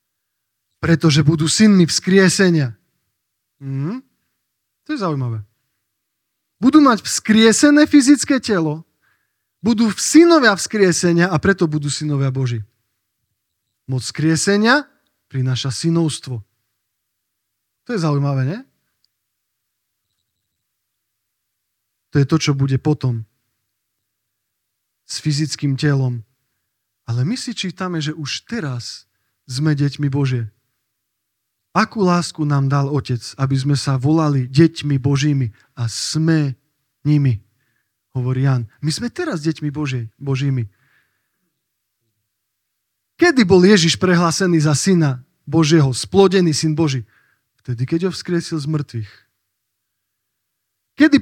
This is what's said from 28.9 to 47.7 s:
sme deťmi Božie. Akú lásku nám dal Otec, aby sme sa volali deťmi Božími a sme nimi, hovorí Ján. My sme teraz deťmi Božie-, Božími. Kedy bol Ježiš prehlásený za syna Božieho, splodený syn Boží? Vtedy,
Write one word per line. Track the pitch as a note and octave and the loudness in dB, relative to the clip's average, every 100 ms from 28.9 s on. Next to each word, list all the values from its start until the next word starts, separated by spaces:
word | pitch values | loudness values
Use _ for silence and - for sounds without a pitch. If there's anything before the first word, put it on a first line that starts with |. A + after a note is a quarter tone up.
| - _ _ _ _ - | -18 _ _ _ _ -12
sme | B2+ D#3 | -4 -2
deťmi | C#3+ C#3+ C#3 C#3+ | 0 -2 -2 -4
Božie. | C#3+ C3+ B2+ G#2+ - _ _ _ _ _ _ _ _ _ _ _ | -2 -2 -2 -6 -12 _ _ _ _ _ _ _ _ _ _ _
Akú | F3+ G#3+ A3+ | -4 -2 0
lásku | F3+ F3 - - | 0 0 -2 -6
nám | D3 C#3+ C3+ | -2 0 0
dal | C#3+ C#3 | 0 -2
Otec, | D3 - A#2+ - - | -4 -4 -6 -8 -6
aby | C3+ C3+ | -2 -2
sme | C#3 C#3 | -2 -2
sa | - C3 | -2 -2
volali | C#3 D#3+ D3+ C#3 | 0 0 0 -2
deťmi | B2 C3+ E3 - D3 C#3 | 0 2 2 2 -4 -2
Božími | C#3+ C3+ D3+ C#3 A#2 - _ | 0 0 0 -2 -4 -8 _
a | - A#2 | -8 -8
sme | - - D#3 D#3+ D#3+ C#3+ B2+ _ _ _ _ | -6 -6 -2 0 0 -2 -6 _ _ _ _
nimi, | D3 D3 C#3 G#2+ - _ _ _ _ _ _ | -2 0 2 -2 -8 _ _ _ _ _ _
hovorí | C3 B2 B2+ | -8 -4 -2
Ján. | C#3 B2+ A2 _ | 0 -2 -4 _
My | D3 | -8
sme | D#3 A#3 | -6 -8
teraz | - E4+ F3+ | -6 -6 -4
deťmi | D#3 D3+ D3 | -4 -4 -8
Božie-, | C#3+ C#3+ B2+ A2 - | -6 -6 -6 -8 -10
Božími. | C#3 C3 C#3 C3 G#2+ _ _ _ _ _ _ _ _ _ _ _ _ _ A#2 G#2+ _ _ _ _ _ _ _ _ _ _ | -6 -4 -2 -4 -6 _ _ _ _ _ _ _ _ _ _ _ _ _ _ _ _ _ _ _ _ _ _ _ _ _
Kedy | F4 C4 F#3 | 2 4 4
bol | F#3+ | 6
Ježiš | F#3 G#3 D#3+ - | 6 6 4 0
prehlásený | F#3 F3 E3+ - F#3+ E3 | 0 2 0 0 0 2
za | D3+ C#3+ | 2 0
syna | G3 F3+ D3 B2+ - _ - | 2 2 2 -2 -12 _ -4
Božieho, | D#3 D3+ E3 C3+ A#2+ | 0 2 2 2 -2
splodený | - F#3+ G3 F#3+ F3 | -2 2 4 4 0
syn | D3 D#3+ D3+ | 0 -2 -2
Boží? | D#3+ C3 G#2+ _ _ _ _ _ | -2 -4 -8 _ _ _ _ _
Vtedy, | - | -12